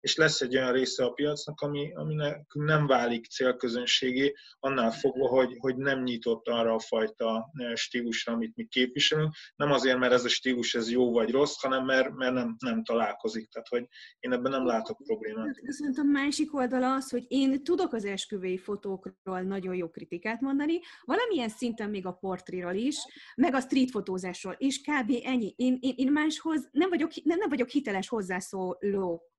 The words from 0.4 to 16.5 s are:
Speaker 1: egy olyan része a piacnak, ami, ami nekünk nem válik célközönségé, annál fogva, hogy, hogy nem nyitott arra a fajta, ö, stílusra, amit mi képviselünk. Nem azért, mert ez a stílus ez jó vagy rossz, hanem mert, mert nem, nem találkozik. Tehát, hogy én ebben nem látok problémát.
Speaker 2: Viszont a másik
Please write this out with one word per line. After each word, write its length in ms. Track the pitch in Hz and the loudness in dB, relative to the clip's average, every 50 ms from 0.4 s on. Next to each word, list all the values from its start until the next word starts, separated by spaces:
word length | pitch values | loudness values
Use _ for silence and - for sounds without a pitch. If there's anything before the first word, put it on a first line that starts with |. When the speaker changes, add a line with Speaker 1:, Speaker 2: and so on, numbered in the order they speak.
Speaker 1:
egy 140 | 135 123 127 | 0 0 2
olyan 160 | 131 131 127 | 2 2 4
része 320 | 123 131 127 123 - - 127 | 2 2 2 0 0 0 0
a 80 | 120 | 0
piacnak, 500 | - - 143 147 151 147 - - 151 - | 0 0 -2 -2 -2 -4 -6 -10 -8 -6
ami, 320 | 151 147 147 143 143 170 - | -4 -4 -2 -4 -6 -6 -8
ami 220 | 156 151 156 151 | -6 -4 -4 -2
nekünk 500 | 151 147 143 143 - - _ - 147 147 | 0 -2 -2 -4 -6 -12 _ -6 -2 2
nem 220 | 151 156 151 147 | 4 4 4 6
válik 380 | 139 131 120 120 120 117 117 117 | 4 4 4 4 2 0 -2 -4
célközönségé, 1080 | - - - 131 127 123 123 - 120 117 123 123 120 - - 135 127 127 131 139 143 143 - - - - _ | -8 -4 2 2 2 2 2 -2 -2 -2 -2 2 2 2 2 2 2 2 4 2 2 2 -2 -16 -20 -16 _
annál 320 | - 135 135 131 113 113 | -2 0 2 2 2 2
fogva, 360 | 113 - - 135 - 127 135 | 0 2 0 0 2 2 2
hogy, 280 | 123 127 131 127 120 127 120 | 4 6 4 4 4 0 -2
hogy 160 | - 135 127 | -2 -2 -2
nem 280 | 127 139 139 135 131 127 | 0 0 0 0 0 0
nyitott 440 | 127 120 113 - 120 113 113 - | -2 -4 -2 0 -2 -2 0 0
arra 260 | - 117 117 117 113 113 | -2 0 2 2 2 2
a 60 | 110 | 0
fajta, 720 | - - - 113 110 110 - _ 117 113 113 113 113 - - 139 | 0 0 0 0 0 0 -2 _ -2 0 0 -2 -4 -6 -10 -8
ö, 160 | 123 117 117 | -6 -6 -4
stílusra, 580 | 117 - - - 123 120 117 113 - - 120 117 | -4 -6 -4 -4 -4 -2 -2 -4 -4 -2 -2 -2
amit 220 | 117 113 113 - | -2 -2 -4 -6
mi 100 | - 113 | -10 -10
képviselünk. 680 | - - 127 127 127 127 143 139 - 156 156 156 156 151 - - - _ | -4 0 0 0 2 2 0 2 2 4 2 2 0 -2 -6 -18 -20 _
Nem 160 | - 143 147 | -2 2 4
azért, 260 | 143 127 127 131 127 | 4 4 4 4 4
mert 160 | 127 127 123 123 | 4 6 6 6
ez 120 | 123 120 | 6 6
a 40 | 123 | 2
stílus 460 | - - - 131 127 120 117 - - | 0 0 2 0 0 0 0 0 0
ez 160 | 120 110 110 | 0 0 2
jó 200 | 120 123 127 120 | 4 4 4 4
vagy 200 | 113 117 110 110 | 4 2 2 4
rossz, 300 | 120 135 147 143 - - | 4 4 4 2 0 -4
hanem 240 | - 131 131 131 127 | -2 0 0 0 2
mert, 280 | 131 131 131 127 - - | 4 4 4 4 2 0
mert 200 | 131 131 127 127 | -2 -2 0 0
nem, 220 | 127 120 113 113 - | 0 -2 -2 -4 -4
nem 240 | 131 123 113 113 113 | -4 -2 -2 -2 -2
találkozik. 680 | - 117 117 113 104 101 - - 110 110 113 107 _ | 0 2 2 2 0 -2 -4 -6 -4 -4 -4 -10 _
Tehát, 180 | - 113 113 | -12 -14 -8
hogy 200 | - 123 120 123 - - - - - - _ | -4 -4 -4 -4 -4 -16 -20 -20 -20 -18 _
én 120 | - 127 | -4 -2
ebben 200 | 127 120 123 135 | -2 0 0 0
nem 140 | 135 131 131 | -2 0 0
látok 360 | 123 - 110 - 113 110 _ - | 2 0 0 0 -4 -10 _ -4
problémát. 560 | - 113 214 220 220 214 226 220 294 262 - | -4 -4 -4 -4 -8 -8 -6 -6 -6 -8 -8
Speaker 2:
Viszont 360 | - 262 277 - 294 285 254 | -10 -10 -8 -6 -4 -4 -2
a 60 | 302 294 | 0 2
másik 520 | 285 285 277 277 294 277 - 302 302 | 2 2 2 2 -2 0 -2 -2 -2